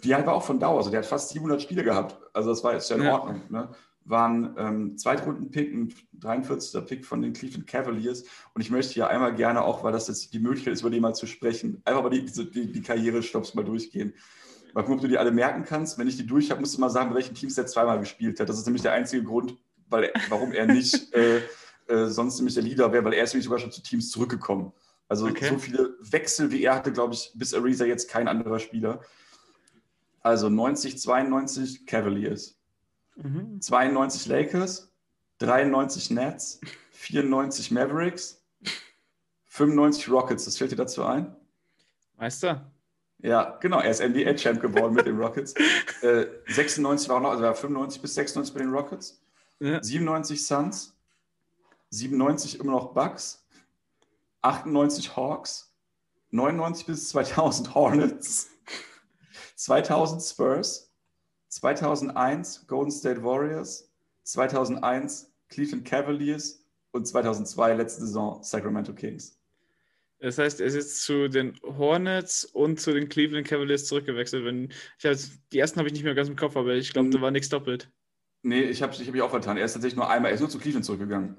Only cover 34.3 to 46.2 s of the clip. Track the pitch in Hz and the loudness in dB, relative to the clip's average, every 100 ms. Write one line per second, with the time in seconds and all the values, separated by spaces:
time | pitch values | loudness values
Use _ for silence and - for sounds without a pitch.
34.3 | 135 151 180 185 - - _ _ _ _ | 0 2 0 -2 -4 -14 _ _ _ _
35.3 | _ 117 127 143 135 139 - - 120 135 | _ 2 4 4 2 0 -4 -2 -2 -2
36.3 | 165 - - - - _ - - 147 139 | -4 -10 -12 -16 -18 _ -18 -4 0 2
37.3 | 135 135 139 117 120 139 151 175 175 - | 2 0 -4 -2 0 0 0 -2 -2 -10
38.3 | - _ _ - - - _ _ _ _ | -16 _ _ -10 -10 -14 _ _ _ _
39.3 | _ _ - 147 147 147 147 - 127 127 | _ _ 2 4 6 4 4 4 2 4
40.3 | 120 - - 131 135 127 - - 131 185 | -2 -4 -4 -2 -2 -4 -2 -2 -2 -4
41.3 | - _ _ _ _ _ _ _ - 117 | -10 _ _ _ _ _ _ _ -10 -8
42.3 | - 180 147 - _ _ _ _ _ - | -2 -2 -2 -8 _ _ _ _ _ 2
43.3 | 113 - - 277 170 - 113 123 123 139 | 4 4 0 2 2 4 2 2 2 2
44.3 | 143 - 117 120 104 113 117 113 107 113 | 2 2 2 2 4 4 4 4 2 0
45.3 | - - - 151 - - - 120 120 | -2 -4 2 4 4 -2 0 4 4